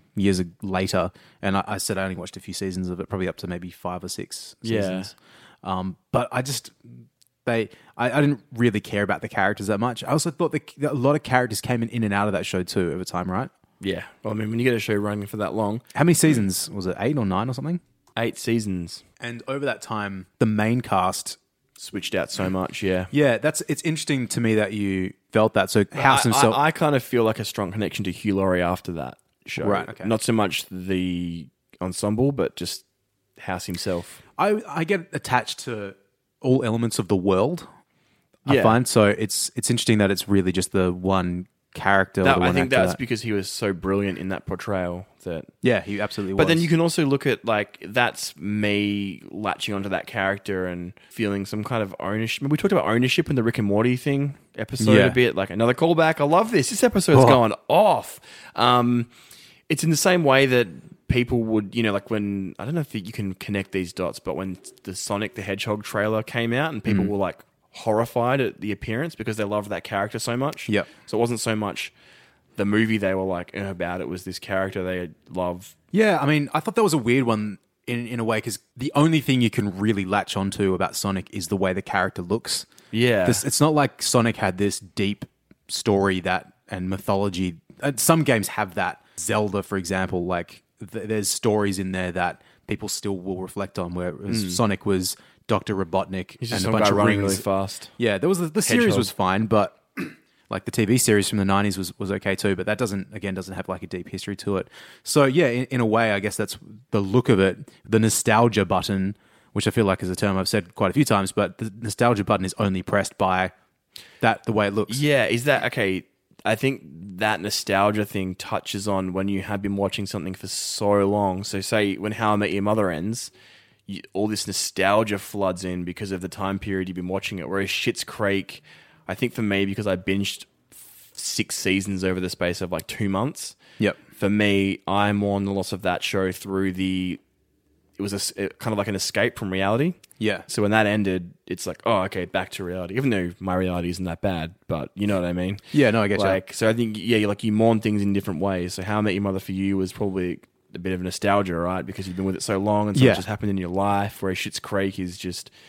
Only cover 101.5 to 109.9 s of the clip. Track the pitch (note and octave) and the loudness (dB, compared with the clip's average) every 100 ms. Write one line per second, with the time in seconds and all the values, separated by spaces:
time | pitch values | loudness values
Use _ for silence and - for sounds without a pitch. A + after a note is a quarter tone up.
101.5 | G2 G#2 F#2+ F2 - F#2+ G2 G2+ F#2+ G#2 | 2 2 -2 -6 -8 -6 -4 -2 0 0
102.5 | F#2 G#2 G#2 A#2 G2 F#2 G#2+ G2 F#2+ F#2 | 0 -2 -2 -2 -2 -6 -8 -6 -6 -8
103.5 | F#2 F#2+ F#2 F#2 F2+ - F#2+ - G2 - | -10 -8 -8 -8 -10 -8 -10 -8 -6 -4
104.5 | F#2+ - - - - - D3+ C#3 C#3+ C#3 | -4 -4 -12 -20 -16 0 4 4 4 2
105.5 | A#2+ C3 B2+ A2+ A2 A2+ G2+ G2+ - G#2 | 0 -2 0 2 2 2 0 -2 -4 -6
106.5 | - - G#2+ _ G#2+ G2 A#2+ - G2+ F#2+ | -6 -16 -20 _ -2 2 2 4 6 4
107.5 | F2+ - _ - A2 A2 - - A2 A#2+ | 0 -10 _ 0 4 4 2 4 6 6
108.5 | G#2 F2+ F#2 - G2 F#2+ G#2 _ _ _ | 4 2 0 0 -2 -2 -4 _ _ _
109.5 | G#2 G#2 A#2+ G2+ | -2 0 2 2